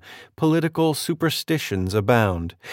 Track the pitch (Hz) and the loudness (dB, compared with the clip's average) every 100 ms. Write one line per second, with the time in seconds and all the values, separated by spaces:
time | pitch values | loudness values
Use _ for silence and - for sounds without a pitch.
0 | - - - - 160 165 160 160 160 147 | -8 -20 -18 -2 2 2 0 0 0 0
1 | - 156 160 - - 156 - 95 92 104 | -4 -2 -2 -2 -2 -4 -2 -4 0 0
2 | 98 120 104 87 85 - - | 4 4 4 0 -6 -10 -16